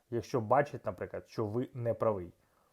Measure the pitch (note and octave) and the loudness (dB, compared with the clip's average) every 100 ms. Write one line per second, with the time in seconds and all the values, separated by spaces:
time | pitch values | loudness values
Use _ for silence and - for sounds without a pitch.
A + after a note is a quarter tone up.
0 | - A#2 - B2+ G#2+ B2+ C#3+ B2 - F#2 | -6 -4 -2 -2 4 4 4 -2 -6 -6
1 | G2 F#2+ - - G#2+ A2+ - B2+ A#2 A2 | -6 -8 -8 -4 -2 0 -2 -2 -2 2
2 | A2+ G2+ F2 - _ _ _ | 2 2 -4 -14 _ _ _